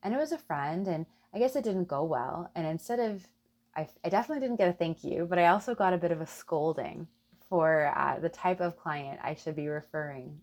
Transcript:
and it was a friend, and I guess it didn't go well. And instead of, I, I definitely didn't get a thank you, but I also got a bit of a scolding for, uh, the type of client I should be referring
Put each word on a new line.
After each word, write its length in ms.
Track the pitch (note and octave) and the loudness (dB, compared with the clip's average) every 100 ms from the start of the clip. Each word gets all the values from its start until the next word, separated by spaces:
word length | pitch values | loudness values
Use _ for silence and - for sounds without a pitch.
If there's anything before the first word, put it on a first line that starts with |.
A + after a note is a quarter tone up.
and 120 | G3 | -2
it 20 | B3 | -2
was 160 | D4+ | -2
a 60 | D#4+ | -4
friend, 500 | - D3 C#3+ E3 F#3+ | -4 -4 -2 -2 -2
and 160 | D#3+ E3 _ _ | -4 -6 _ _
I 40 | - | 0
guess 180 | B3 C4 | 0 0
it 80 | |
didn't 240 | A3+ F#3+ F3+ | -2 0 0
go 160 | C#3 | 0
well. 460 | D#3+ C#3+ B2 E3 E3+ | 0 0 -2 -6 -8
And 120 | - D#3+ | -4 -4
instead 340 | D#3+ - A#3+ | -4 -4 -2
of, 260 | A#3 G3+ F3+ _ _ _ _ - | 0 -2 -10 _ _ _ _ -8
I, 120 | D#3 - | -8 -6
I 40 | - | 0
definitely 360 | F#3+ A#3 D4+ | 0 0 -2
didn't 140 | C4 A#3 | -2 2
get 100 | F#3 | 2
a 40 | |
thank 320 | F3 E3 E3 | 4 -2 -2
you, 220 | - - E3+ | -4 -4 0
but 100 | F3+ | 6
I 100 | F3 | 6
also 260 | F#3+ G#3 | 6 2
got 180 | A#3 F#3+ | 2 2
a 60 | F3+ | 4
bit 120 | E3+ | 2
of 100 | E3 | 0
a 60 | D#3+ | -4
scolding 800 | - - D#3+ D#3 D#3 D#2 - E3 _ _ _ _ | -10 -4 0 0 -2 -6 -8 -14 _ _ _ _
for, 440 | F3+ D#3+ D#3+ D3 C#3+ | 2 6 6 4 2
uh, 220 | C#3 C3+ | 0 2
the 80 | D#3+ | -2
type 320 | - F#3 F#3 | 0 -2 0
of 180 | F3 E3+ | -2 -4
client 420 | - D3 C#3 C#3 | -6 -6 -6 -8
I 120 | - | -6
should 220 | D3+ - D3+ | -6 -6 -4
be 120 | D3 | -4
referring 720 | D3+ D3 D#3 D3+ C#3 B2+ D3+ | -4 -4 -6 -6 -8 -14 -16